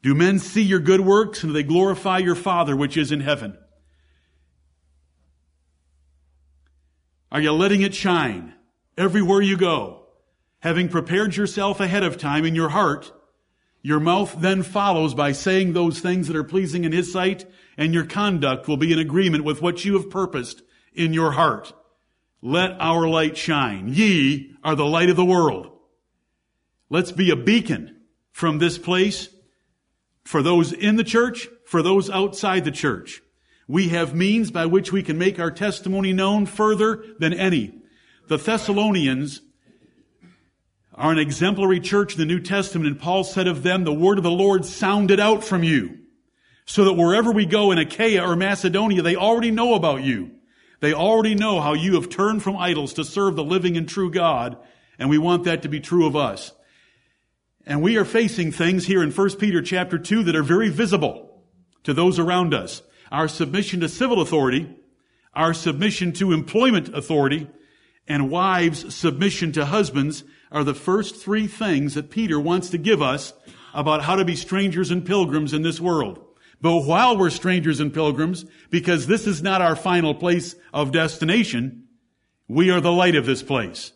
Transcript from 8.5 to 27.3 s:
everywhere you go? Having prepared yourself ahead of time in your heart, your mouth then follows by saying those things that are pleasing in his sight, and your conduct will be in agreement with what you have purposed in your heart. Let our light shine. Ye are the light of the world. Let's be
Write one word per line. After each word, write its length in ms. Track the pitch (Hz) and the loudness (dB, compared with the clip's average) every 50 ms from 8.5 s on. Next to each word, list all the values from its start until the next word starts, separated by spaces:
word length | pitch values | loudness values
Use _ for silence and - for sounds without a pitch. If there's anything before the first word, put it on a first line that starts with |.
| - _ _ _ _ _ _ _ _ | -20 _ _ _ _ _ _ _ _
everywhere 460 | - 185 196 165 214 196 175 196 196 | -2 0 2 2 2 2 4 4 4
you 160 | 202 196 196 | 4 2 2
go? 480 | 175 190 175 160 135 104 92 85 - - _ _ _ _ _ _ _ _ _ _ _ | 2 2 0 0 -2 -4 -8 -12 -18 -20 _ _ _ _ _ _ _ _ _ _ _
Having 300 | - 165 165 175 180 170 | -4 -2 0 0 0 0
prepared 460 | 175 165 165 165 170 190 214 208 160 | -2 -4 -2 -2 -2 0 0 -2 -2
yourself 440 | 190 208 - - 208 196 202 196 - | -2 -4 -4 -2 -2 -2 -2 -2 -2
ahead 240 | 196 180 180 202 196 | -2 -2 0 0 0
of 160 | 170 175 180 | -2 -4 -4
time 260 | - 147 143 151 160 | -4 -2 -2 0 0
in 80 | 165 165 | 0 0
your 160 | 165 165 151 | 0 -2 0
heart, 420 | 147 196 202 160 147 143 - - - _ _ _ _ _ _ _ _ _ _ _ _ _ | 0 0 0 0 0 -4 -8 -20 -20 _ _ _ _ _ _ _ _ _ _ _ _ _
your 180 | - 139 151 151 | -4 0 0 2
mouth 360 | 156 170 175 202 202 185 - 160 | 2 2 2 0 0 -4 -4 -2
then 220 | 165 185 190 190 | -2 0 0 0
follows 540 | 175 - - 208 202 202 185 160 156 151 123 | -2 -4 -2 -2 0 2 2 2 0 0 0
by 160 | 135 147 143 | 0 -2 -2
saying 420 | 135 139 - 196 185 190 190 180 160 | -2 -2 -2 0 0 2 2 0 0
those 280 | 175 175 170 - - | 0 0 0 -2 -2
things 260 | - 180 180 185 170 | -4 -2 -2 -2 -2
that 80 | 139 165 | -2 -4
are 80 | 156 147 | -4 -6
pleasing 400 | 143 170 190 190 160 147 180 175 | -2 -2 -2 -2 -2 -4 -2 -2
in 80 | 160 | 0
his 200 | 160 175 180 175 | 0 -2 -2 -2
sight, 340 | - 185 185 190 196 190 - - _ _ _ _ _ | -4 -2 -2 -2 -4 -4 -12 -20 _ _ _ _ _
and 160 | - 147 160 | -2 0 0
your 140 | 165 170 156 | 2 0 -2
conduct 600 | 165 - 202 208 208 190 165 139 139 131 131 - | -2 -4 -2 0 0 0 0 0 0 -2 -2 -2
will 100 | - 151 | -4 -2
be 160 | 135 156 165 165 | 0 2 2 2
in 60 | 160 | 0
agreement 440 | 160 143 139 180 196 180 160 151 147 | 0 0 0 2 2 2 2 0 0
with 160 | 151 151 147 | -2 -4 -2
what 260 | 156 175 175 175 - | -2 -2 -2 -2 -4
you 100 | 202 202 | -2 -2
have 160 | 190 - - | -2 -2 -4
purposed 500 | - 190 190 180 175 135 123 - - - _ _ _ _ _ _ _ | -4 -4 -4 -4 -4 -8 -8 -8 -14 -20 _ _ _ _ _ _ _
in 200 | 170 170 160 160 | -2 -2 0 0
your 180 | 160 165 156 | 2 0 0
heart. 420 | 139 147 165 151 113 104 - - - _ _ _ _ _ _ _ _ _ _ _ _ _ - | 2 2 2 2 0 -2 -8 -16 -20 _ _ _ _ _ _ _ _ _ _ _ _ _ -6
Let 360 | 120 143 175 185 185 185 180 | -2 0 0 0 0 -2 -4
our 280 | 156 160 165 170 165 | -2 0 2 2 2
light 300 | 160 160 160 160 156 156 | 2 2 2 0 0 -2
shine. 500 | - - - 156 147 135 117 101 95 92 110 | -6 -4 -2 0 0 0 -2 -4 -6 -8 -4
Ye 640 | 131 170 220 214 190 160 135 135 147 139 139 - - _ - | 0 2 2 2 2 2 2 0 -2 -2 -6 -14 -20 _ -4
are 120 | 151 156 | -2 -2
the 100 | 139 147 | 0 0
light 240 | 147 160 165 175 175 | 0 2 2 4 4
of 60 | 180 | 4
the 100 | 156 180 | 4 4
world. 460 | 180 185 180 165 147 107 92 - - - _ _ _ _ _ _ _ _ _ _ _ _ _ _ _ _ _ _ _ _ _ _ _ | 4 4 4 4 2 0 -4 -12 -16 -20 _ _ _ _ _ _ _ _ _ _ _ _ _ _ _ _ _ _ _ _ _ _ _
Let's 200 | 139 170 180 180 | -2 -2 -2 -2
be 200 | - 165 196 175 | -2 0 2 2